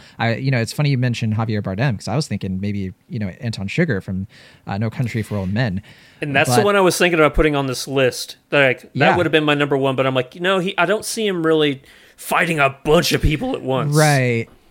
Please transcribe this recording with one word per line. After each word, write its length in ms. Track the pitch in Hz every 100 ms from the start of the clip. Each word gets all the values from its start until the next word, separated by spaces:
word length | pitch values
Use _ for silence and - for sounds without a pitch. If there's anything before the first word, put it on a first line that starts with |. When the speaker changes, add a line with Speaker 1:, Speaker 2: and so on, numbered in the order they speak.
| - -
Speaker 1:
I, 180 | 117 117
you 140 | 135
know, 100 | 127
it's 140 | 113
funny 160 | - 147
you 80 | 131
mentioned 380 | 123 117 113 107
Javier 260 | 113 107
Bardem, 360 | 98 95 143 101
'cause 100 | -
I 80 | 120
was 120 | 156
thinking 320 | 101 95 92
maybe, 340 | 101 101 92 - _
you 100 | 113
know, 80 | 101 -
Anton 260 | 117 107 98
Chigurh 340 | - 175 98
from, 240 | - 92 98 - - - -
uh, 120 | 101
No 100 | 113
Country 320 | - 120 113
for 140 | 104 104
Old 160 | 92
Men. 280 | 101 127 92 - - - _
Speaker 2:
And 140 | 151 135
that's 140 | 156
the 80 | -
Speaker 1:
But 80 | 208
Speaker 2:
one 100 | 202
I 60 |
was 160 | 185 -
thinking 220 | 180 170
about 140 | 147 147
putting 200 | 156 143
on 120 | 135
this 200 | 123 -
list. 500 | 135 131 - - - _
Like, 300 | 147 135 120
that 80 | -
Speaker 1:
Yeah. 220 | 123 151 180
Speaker 2:
would 80 | 165
have 60 |
been 100 | 156
my 100 | 151
number 240 | 147 147 139
one, 180 | 135 131
but 120 | 131
I'm 80 | 131
like, 180 | 123
you 80 | 180
know, 160 | 175 190
he, 160 | 175 -
I 80 | 170
don't 180 | 214 -
see 220 | - 214
him 180 | 180 160
really 360 | 160 151 135 - - - _
fighting 400 | - 156 175 160
a 160 | 139 131 -
bunch 260 | 160 156
of 100 | 143
people 320 | 143 147 254
at 80 | 269
once. 340 | 131 131 143 151
Speaker 1:
Right. 520 | 151 143 127 117 113 - _